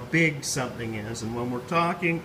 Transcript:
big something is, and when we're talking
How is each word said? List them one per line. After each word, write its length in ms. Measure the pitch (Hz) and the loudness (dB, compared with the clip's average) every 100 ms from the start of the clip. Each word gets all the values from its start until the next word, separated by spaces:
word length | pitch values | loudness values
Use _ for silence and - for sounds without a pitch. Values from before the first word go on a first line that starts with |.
| - | 0
big 320 | 160 165 143 | 4 4 2
something 520 | - 139 123 113 113 110 | -2 -2 -2 -4 -4 -4
is, 260 | 104 113 | -4 -4
and 120 | 110 | -4
when 180 | 120 123 | -2 -2
we're 80 | 123 131 | -4 0
talking 540 | 170 170 - 170 165 | 2 2 2 0 0